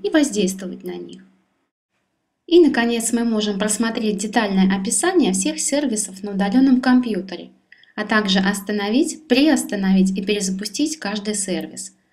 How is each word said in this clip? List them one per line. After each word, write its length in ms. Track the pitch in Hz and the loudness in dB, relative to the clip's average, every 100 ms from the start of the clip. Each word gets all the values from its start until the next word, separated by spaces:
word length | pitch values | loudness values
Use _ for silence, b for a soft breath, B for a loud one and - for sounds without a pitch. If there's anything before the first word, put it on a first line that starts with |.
и 40 | 392 | 0
воздействовать 760 | 320 277 208 185 - 185 185 | 0 2 0 -2 -4 -10 -12
на 100 | 180 | -12
них. 300 | 180 175 180 - _ _ _ _ _ _ _ _ _ _ _ - | -12 -14 -18 -20 _ _ _ _ _ _ _ _ _ _ _ 4
И, 140 | 349 | 6
наконец, 520 | 302 240 233 233 226 | 6 4 0 -2 -2
мы 120 | 240 | -2
можем 340 | 233 214 208 196 | 0 0 -2 -2
просмотреть 600 | 214 - 226 220 220 190 | -2 -2 -2 -2 -2 -2
детальное 540 | 208 240 208 190 190 | -2 0 2 2 2
описание 600 | 196 190 - 349 370 208 | 2 -2 -2 0 2 2
всех 260 | 190 302 311 | 0 -2 -4
сервисов 640 | - 285 285 214 - - | -2 -2 -2 -4 -6 -10
на 80 | 208 | -8
удалённом 500 | 196 196 247 269 254 | -2 2 4 4 4
компьютере, 720 | 254 247 240 190 190 - - _ _ b b - | 4 2 2 -4 -6 -12 -14 _ _ b b -10
а 80 | |
также 340 | 208 220 196 190 | 0 0 2 2
остановить, 880 | 196 202 - 208 202 240 320 - - | 0 -2 -4 -4 0 0 0 -4 0
приостановить 920 | 254 311 254 - 208 190 190 190 196 | 2 4 2 -2 -2 2 4 2 0
и 80 | |
перезапустить 760 | 196 208 190 190 208 - 302 - | -2 -2 -2 -6 -8 -4 -4 -4
каждый 340 | 202 208 214 | -8 -6 -6
сервис. 580 | 208 - 165 156 - - _ _ | -6 -4 -6 -6 -12 -16 _ _